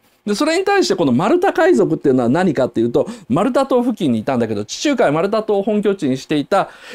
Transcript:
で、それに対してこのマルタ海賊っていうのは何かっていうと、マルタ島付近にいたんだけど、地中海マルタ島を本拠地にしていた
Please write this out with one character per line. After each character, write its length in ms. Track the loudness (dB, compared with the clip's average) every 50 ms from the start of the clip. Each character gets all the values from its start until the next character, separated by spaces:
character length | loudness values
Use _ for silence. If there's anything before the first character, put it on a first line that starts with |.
| _ _ _ _ -6
で、 80 | -4 -2
そ 120 | 0 0
れ 120 | 0 0 0
に 60 | 0
対 200 | 0 2 0 2
し 40 | 0
て 80 | 0
こ 80 | 0 0
の 80 | 2 2
マ 160 | 2 2 2
ル 100 | 0 2
タ 140 | 2 0 0
海 220 | 2 2 2 4
賊 200 | 4 2 0 0
っ 20 | 0
て 100 | 2 2
い 40 | 2
う 20 |
の 80 | 2 2
は 60 | 2
何 240 | 2 2 2 0 0
か 120 | 0 -2
っ 40 | -2
て 100 | 0 -2
い 40 | -2
う 60 | 0
と、 160 | 2 0 0 -2 -6 -14 -6 -2
マ 160 | 0 0 0
ル 80 | 0 0
タ 140 | 0 0
島 160 | 2 0 0 0
付 120 | 0 -2
近 160 | -2 -2 -2
に 100 | -2 -2
い 40 | -2
た 120 | -2 -2
ん 20 | -2
だ 100 | -2 -2
け 60 | -4
ど、 100 | -6 -6
地 140 | -8 -8 -6
中 180 | -2 -2 0
海 160 | 2 2 2 2
マ 80 | 0
ル 100 | -2 0
タ 120 | -2 -2 -2
島 160 | -2 -2 -2
を 40 | 0
本 200 | -2 -2 0 0
拠 120 | -2 -2
地 140 | -2 -2 -4
に 80 | -4
し 80 | -4 -4
て 140 | -4 -4 -4
い 80 | -2
た 240 | 0 0 0 0 -2 -8 -20 -20 -20